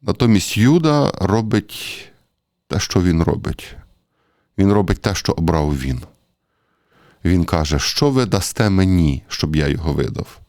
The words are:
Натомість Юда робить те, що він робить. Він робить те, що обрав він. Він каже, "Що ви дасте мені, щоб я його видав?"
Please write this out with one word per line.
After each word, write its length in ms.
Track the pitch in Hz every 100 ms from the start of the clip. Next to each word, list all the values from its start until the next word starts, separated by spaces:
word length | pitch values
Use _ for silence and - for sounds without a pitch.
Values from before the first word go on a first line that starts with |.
Натомість 540 | - 98 123 104 - -
Юда 560 | 117 165 160 147 139 -
робить 880 | - 113 110 107 - - - - - _ _ _ _ _ _
те, 140 | 90
що 220 | - -
він 200 | 90 82
робить. 540 | 82 - - - - - - _ _ _ _ _ _ -
Він 140 | 98
робить 300 | 101 92 98
те, 120 | -
що 180 | 95 -
обрав 460 | - 82 80 76 73
він. 220 | 65 62 - _ _ _ _ _ _ _ _ _ _ _
Він 200 | 85 90
каже, 340 | 82 87 78 76
"Що 320 | - - 143
ви 160 | 131 117
дасте 440 | 98 - - 110
мені, 520 | 95 95 92 80 67 -
щоб 280 | - 76 76
я 120 | 73
його 240 | 73 80
видав?" 460 | 71 67 - - -